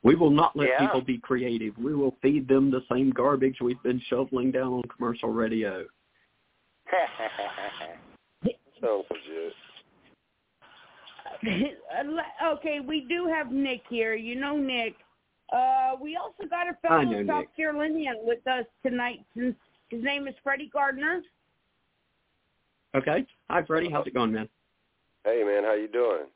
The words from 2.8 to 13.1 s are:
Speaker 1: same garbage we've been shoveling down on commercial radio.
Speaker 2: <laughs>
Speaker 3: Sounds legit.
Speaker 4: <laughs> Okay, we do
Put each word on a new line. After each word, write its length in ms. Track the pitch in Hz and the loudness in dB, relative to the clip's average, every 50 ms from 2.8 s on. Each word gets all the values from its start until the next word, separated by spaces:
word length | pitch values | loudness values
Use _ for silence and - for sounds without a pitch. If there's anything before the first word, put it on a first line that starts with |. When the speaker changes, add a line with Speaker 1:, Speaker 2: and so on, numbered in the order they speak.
| 127 - | 0 0
Speaker 1:
same 200 | 123 127 135 135 | 0 2 2 2
garbage 460 | 127 131 123 139 143 135 131 135 131 - | 2 4 4 4 4 4 2 2 2 0
we've 220 | 127 120 123 123 | -2 -2 -2 0
been 180 | - 123 123 127 123 - | 0 0 0 0 -2 -2
shoveling 420 | 127 123 135 131 131 123 123 135 | 0 0 0 0 0 0 0 2
down 200 | 131 131 131 127 | 2 0 0 0
on 100 | 127 123 117 | -2 -4 -4
commercial 440 | 113 - - 120 117 117 117 - 113 | -6 -8 -4 -2 -2 -2 -2 -4 -2
radio. 540 | 110 113 113 110 113 110 107 101 95 95 95 - _ _ _ _ _ _ _ _ _ _ _ _ _ _ _ _ _ _ _ | 0 0 0 0 0 0 0 -2 -4 -6 -10 -12 _ _ _ _ _ _ _ _ _ _ _ _ _ _ _ _ _ _ _
Speaker 2:
<laughs> 80 | - - 185 160 - - - 113 107 - - 101 101 98 - 98 101 - - 78 80 85 - - - - _ _ _ _ _ - 208 - _ _ _ _ - | -2 0 0 0 0 -4 -8 -8 -8 -6 -6 -8 -8 -8 -8 -10 -10 -10 -12 -14 -16 -16 -20 -20 -20 -20 _ _ _ _ _ -4 -4 -4 _ _ _ _ -4
Speaker 3:
Sounds 240 | - 117 107 98 92 - | -2 0 0 0 -2 -6
legit. 440 | - - - 76 80 82 82 82 - - - - - - _ _ _ _ _ - _ _ _ _ _ _ _ _ _ _ - - - - - - - - - - - - - - - - | -8 -10 -10 -12 -10 -8 -8 -10 -10 -14 -20 -20 -20 -20 _ _ _ _ _ -20 _ _ _ _ _ _ _ _ _ _ -20 -20 -20 -20 -20 -20 -20 -20 -20 -20 -20 -18 -16 -16 -12 -8
Speaker 4:
<laughs> 340 | - 220 190 175 247 285 - - - - 156 202 277 285 311 330 311 - - - 294 | -4 -4 -2 -2 -2 -2 -4 -12 -14 -8 -6 -6 -4 -4 -4 -6 -6 -6 -8 -4 -2
Okay, 360 | 330 311 294 - 320 294 294 | -2 -2 -2 -4 -6 -6 -6
we 220 | 262 254 311 311 262 | -6 -4 -4 -4 -2
do 180 | 240 | -2